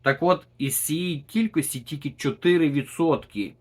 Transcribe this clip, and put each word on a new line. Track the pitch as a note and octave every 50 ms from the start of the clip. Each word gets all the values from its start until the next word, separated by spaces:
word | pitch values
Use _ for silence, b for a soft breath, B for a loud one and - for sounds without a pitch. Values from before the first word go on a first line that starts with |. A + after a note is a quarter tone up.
Так | _ C#3 C#3 - E3
от, | F3 F3+ F3 - _ _
із | _ C#3 C#3 C#3
цієї | - - - D3+ E3 F3+ F3+ E3 C#3
кількості | C#3 _ - A3 A3+ G#3+ - D#3+ C#3+ - - C3
тільки | A#2+ - D#3 C#3+ - D3
чотири | - - - C#3 - - - F3 F3+ E3+ D#3+ D3
відсотки | C#3 C#3+ C3+ - - - E3+ E3 D3 - - _ - G#2 G2+ D#2+ - _